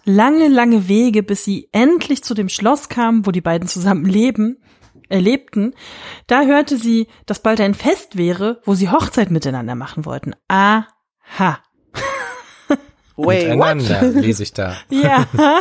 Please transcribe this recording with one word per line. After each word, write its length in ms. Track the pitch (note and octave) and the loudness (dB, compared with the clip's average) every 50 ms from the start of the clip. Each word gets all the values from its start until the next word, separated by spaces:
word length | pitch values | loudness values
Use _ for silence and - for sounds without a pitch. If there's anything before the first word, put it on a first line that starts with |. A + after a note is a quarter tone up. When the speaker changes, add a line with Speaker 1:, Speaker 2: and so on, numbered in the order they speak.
| _ | _
Speaker 1:
lange, 440 | - G3 G3+ G#3+ C4 D4+ D#4+ D#4+ D4+ | 2 2 4 4 4 4 4 4 4
lange 400 | C#4 B3 A#3+ A#3+ A#3 A3 F#3+ F3+ | 4 4 4 4 2 2 2 2
Wege, 340 | G3 G#3+ A#3+ B3+ G#3+ G#3+ G#3 | 2 2 4 4 2 0 0
bis 220 | - G3+ G3+ - | -2 -4 -4 -2
sie 240 | - G3 - - - - | -4 -4 -6 -8 -4 0
endlich 520 | G3+ A#3+ C#4 F4 E4+ - - C#4+ C4 - | 2 2 4 2 2 0 -2 -4 -4 -4
zu 100 | - A#3+ | -6 -4
dem 140 | G#3 G#3 F#3 | -4 -4 -4
Schloss 400 | - - G3 G#3+ C#4 C#4+ - - | -6 -2 0 0 0 0 -2 -4
kam, 380 | - A#3+ A#3 A3+ A#3 A3+ G3+ | -4 -2 0 0 0 0 0
wo 40 | G#3 | 0
die 100 | F3 F3+ | -2 -2
beiden 280 | E3 E3+ E3 E3+ F3 F3 | -2 -2 -2 -2 -2 -4
zusammen 360 | - F#3 F3 G3 - E3 C#3+ | -6 -2 0 0 0 2 0
leben, 520 | G3 F#3 G#3 A3+ C4 B3 - G#3+ A3+ B3+ - _ _ _ _ _ _ _ - _ _ | 0 2 2 2 2 0 0 -2 -4 -4 -8 _ _ _ _ _ _ _ -20 _ _
äh, 120 | - F#3+ | -2 0
lebten. 540 | F3+ G3+ B3+ C4+ C4+ _ - G#3+ G3 A#3 C4 - - - - - - - - - - | 2 2 0 0 -4 _ -4 -4 -4 -4 -6 -10 -16 -20 -20 -20 -20 -20 -20 -20 -4
Da 160 | - A#3+ C4 D4 | 0 2 2 4
hörte 340 | C4 C#4+ C#4+ D4+ - C#4+ | 4 4 2 2 0 -2
sie, 300 | A#3+ A3 A#3 A3+ A3+ A3+ - _ _ _ | -2 0 0 0 0 0 -4 _ _ _
dass 140 | - G#3 - | -10 -10 -4
bald 200 | - A3 A3 A3 | -2 0 0 2
ein 140 | G#3 G3 G3+ | 2 0 0
Fest 420 | - - C4+ F#4 G4 - - - F#3+ | 0 0 -2 -2 -2 -4 -8 -4 -2
wäre, 420 | F3 E3+ F3+ F3+ G3 A3 A#3+ A#3 _ | -2 -2 -2 -2 -4 -4 -6 -4 _
wo 100 | - G3+ | -2 0
sie 160 | F#3 G3 F3+ | 0 2 0
Hochzeit 400 | G3+ D#4 - - - - G#3+ F3 | 0 0 0 -2 -2 -2 0 0
miteinander 460 | E3+ D#3+ - C#3+ C3 B2+ A#2+ A2 B2+ | 0 -2 -2 -4 -6 -6 -6 -8 -8
machen 280 | B2 B2+ - - - D#3 | -8 -10 -10 -10 -10 -10
wollten. 300 | C#3+ B2+ C#3 - - - - _ - | -8 -10 -10 -10 -12 -14 -14 _ -4
Aha. 1120 | G3 F#3+ G3 G3+ G#3+ A3 G#3+ - _ _ _ _ _ _ _ - - - F#3+ F3+ D3 C3 - _ _ _ _ _ - | 0 2 2 4 2 2 0 -4 _ _ _ _ _ _ _ -18 -6 -2 -2 -2 -2 -4 -10 _ _ _ _ _ -12
<laughs> 1200 | - C5+ C#5 C5+ C5+ B4 - B4+ B4+ - - - - - - D4 C4+ - - _ _ _ _ _ | -8 -8 -6 -6 -8 -10 -12 -12 -16 -18 -20 -20 -20 -4 -4 -4 -4 -4 -10 _ _ _ _ _
Speaker 2:
Wait, 280 | - D3+ E3+ F#3 F#3 F3 D#3+ | -4 -2 0 0 0 0 0
Speaker 3:
Miteinander, 540 | - - D3+ D#3+ D#3 D3 C3 G#2+ - G2 B3+ | 0 2 2 2 0 -2 -2 -2 0 2 2
Speaker 2:
what? 120 | B3+ A#3+ C#4 - | 2 2 2 2
Speaker 3:
lese 200 | A2+ A2+ G2 G#2 | 0 0 -2 -4
ich 100 | - - | -8 -8
da. 240 | - G2 F#2 F2+ - - | -8 -8 -8 -8 -12 -10
Speaker 1:
<laughs> 60 | _ | _
Ja, 360 | C4+ C4+ C#4+ C#4+ C#4 B3 D#3+ - - D#3 D4+ C#4+ D4+ F4 | -2 0 2 2 2 2 0 0 0 2 2 4 2 2